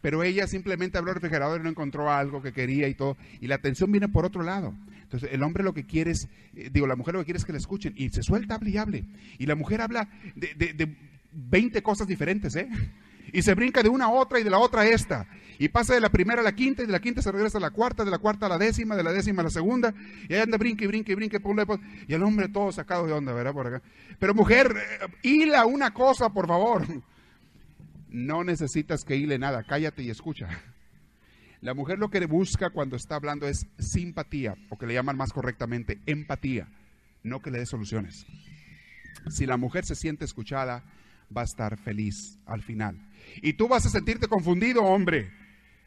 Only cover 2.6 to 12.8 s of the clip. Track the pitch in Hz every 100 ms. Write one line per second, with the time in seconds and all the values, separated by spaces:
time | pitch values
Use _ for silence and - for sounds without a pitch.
2.6 | 127 135 139 135 139 135 - - - 135
3.6 | 139 131 190 208 208 202 175 190 170 196
4.6 | 170 - - - - 127 135 135 147 175
5.6 | 196 156 - 156 160 165 - - - -
6.6 | 131 143 139 123 127 185 156 175 - 151
7.6 | - 196 - - 131 - - 196 202 220
8.6 | 208 202 220 135 98 - - - 131 151
9.6 | 151 220 226 233 208 - 202 - 165 147
10.6 | 165 151 160 151 - - _ 156 123 175
11.6 | 233 226 202 202 202 202 151 202 196 143
12.6 | 262 220